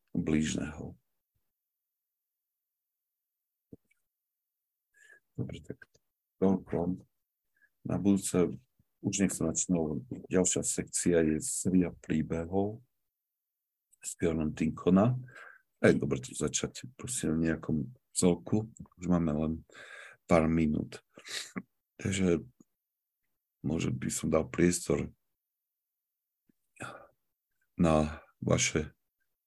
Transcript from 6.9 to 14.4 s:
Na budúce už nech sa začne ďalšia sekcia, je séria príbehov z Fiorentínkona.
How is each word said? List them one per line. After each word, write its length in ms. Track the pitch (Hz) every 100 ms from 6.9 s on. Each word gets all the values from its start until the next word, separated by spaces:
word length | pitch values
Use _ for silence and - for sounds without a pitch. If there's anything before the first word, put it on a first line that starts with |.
| 92 - _ _ _ _ _ _ _ -
Na 160 | 87
budúce 560 | 101 98 - 87 87 - _ _ _ _ 113
už 100 | 101
nech 120 | 92
sa 200 | - 82
začne 240 | - - 87 76 69 - - -
ďalšia 380 | 90 90 80 71
sekcia, 520 | - - - 90 82
je 160 | 78 78
séria 540 | - - 95 92 85 -
príbehov 800 | - 78 76 82 82 98 101 120 _ _ _ _ _ _ _ _ _ _ _ _
z 80 | - -
Fiorentínkona. 960 | 85 80